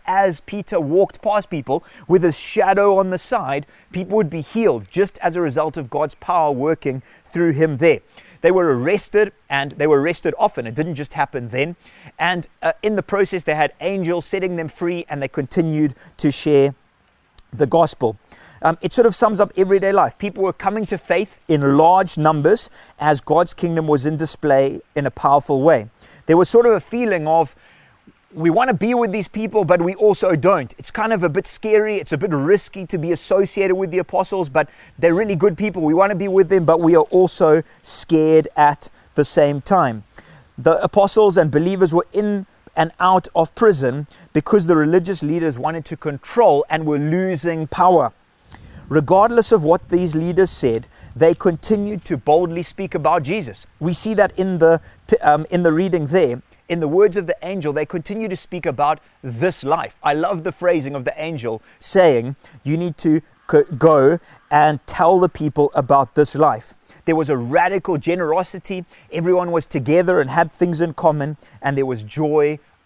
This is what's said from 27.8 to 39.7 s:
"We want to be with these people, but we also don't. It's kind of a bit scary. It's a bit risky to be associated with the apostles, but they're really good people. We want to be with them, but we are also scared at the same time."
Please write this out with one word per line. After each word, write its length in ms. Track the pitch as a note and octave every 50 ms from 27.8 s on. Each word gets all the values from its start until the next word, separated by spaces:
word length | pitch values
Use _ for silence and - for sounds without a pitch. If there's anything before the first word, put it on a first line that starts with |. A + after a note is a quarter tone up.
| _ _ _ _ _ - _ _ _ _ -
"We 160 | - D#3+ E3+
want 200 | D#3 G#3+ B3 C4
to 40 | A#3
be 200 | D3 G3 A3+ B3
with 180 | A#3+ A#3+ A3 F#3
these 160 | A3 F#3 -
people, 340 | - G#3+ A3 G#3+ - G#3+ G3
but 180 | D3 F3+ F3
we 140 | E3+ F3+ F#3+
also 400 | - G#3 G#3+ G3 - - F#3 F3
don't. 380 | D3+ A#2+ F3+ G3 E3+ C3 A2+ - -
It's 140 | - -
kind 220 | - - A3 A3 A3+
of 100 | G3 E3+
a 60 | E3+
bit 180 | C#3 G3 G3 -
scary. 500 | - - - A3 G#3+ G#3+ G#3+ G#3+ G#3+ -
It's 140 | - -
a 60 | E3 C#3
bit 140 | F3+ G#3
risky 540 | D#3+ C#3+ C3+ D#3 G3 G3 - - - G3+ F#3 -
to 100 | - F3
be 160 | D3 E3+ E3+
associated 640 | D3+ - - F#3+ F#3+ G3 F#3 - G#3 G3 F#3+ F#3
with 160 | F#3 F#3+ F3
the 80 | E3 F#3
apostles, 500 | F3 - - G3 F#3+ - G3+ F#3+ F3 C#3+
but 180 | C3 D#3+ D3 - _ - - - _ -
they're 160 | D#3+ E3+ E3
really 200 | F3+ A3 G#3 G3+
good 200 | D#3 F3 G#3 E3+ -
people. 260 | G3+ G#3+ F3+ F#3 D#3+
We 100 | D3+ D#3+
want 160 | E3+ G3 G3+
to 80 | G#3 E3+
be 100 | G3 G3
with 220 | F#3 G3 F#3+ E3
them, 160 | F#3+ F#3+ E3
but 160 | D3 E3 E3
we 140 | E3+ D#3+ F3
are 120 | E3 D3+ -
also 500 | - F3+ F#3 E3 - - F#3+ D#3+ D3+ E3 D#3 _ _ _
scared 680 | - - - - - - E3 D#3 D#3 D#3 D#3+ D#3+ D#3 - - -
at 320 | D3+ D3 D3 - - - _ _ _ _ -
the 80 | - D3
same 380 | - - F#3 D3 C#3+ C#3+ C#3
time." 420 | - -